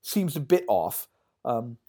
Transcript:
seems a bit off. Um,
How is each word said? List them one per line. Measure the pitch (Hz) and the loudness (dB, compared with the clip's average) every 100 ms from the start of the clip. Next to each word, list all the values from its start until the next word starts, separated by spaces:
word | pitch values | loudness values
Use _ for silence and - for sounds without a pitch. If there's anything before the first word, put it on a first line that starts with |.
seems | - 208 180 151 | -4 -2 0 -2
a | |
bit | 135 180 180 | 2 4 4
off. | 95 80 - - _ _ _ 123 | 0 0 -6 -10 _ _ _ -4
Um, | 113 120 117 | -4 -4 -12